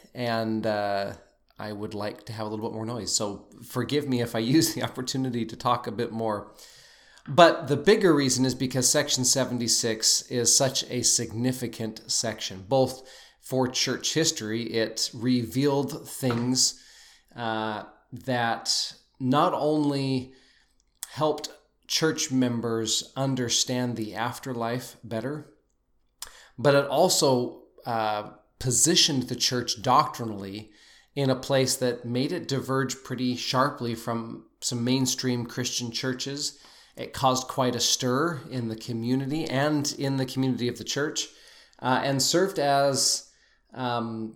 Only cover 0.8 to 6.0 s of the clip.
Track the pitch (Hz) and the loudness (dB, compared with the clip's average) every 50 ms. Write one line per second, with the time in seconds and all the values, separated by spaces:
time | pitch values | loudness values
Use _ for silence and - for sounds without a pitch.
0.8 | 104 101 101 98 101 101 101 - - _ _ _ _ _ _ - 107 104 104 101 | 0 0 0 0 -2 -4 -6 -10 -16 _ _ _ _ _ _ -12 -10 -8 -8 -8
1.8 | 104 104 104 101 104 104 - - - - 110 110 110 107 110 110 107 113 - 110 | -8 -6 -6 -6 -6 -6 -6 -8 -10 -10 -8 -6 -6 -6 -4 -4 -6 -6 -6 -6
2.8 | 113 110 123 120 95 87 - - 110 101 98 92 - - - - - - - 127 | -6 -6 -6 -6 -4 -2 -2 -2 -2 -2 -6 -8 -12 -18 -20 -20 -16 -8 -6 -4
3.8 | 120 120 131 147 143 135 127 120 120 117 - 113 113 113 135 160 156 - - 131 | -2 0 0 0 0 0 0 0 0 0 -2 -2 2 4 4 4 4 2 0 -2
4.8 | 113 113 - 135 127 - - 131 131 131 117 120 110 113 113 - - 127 123 117 | -4 -4 -4 -6 -6 -4 -4 -2 -2 -2 -2 -2 -4 -4 -6 -4 0 0 0 0
5.8 | - 120 104 104 | -2 -4 -4 -4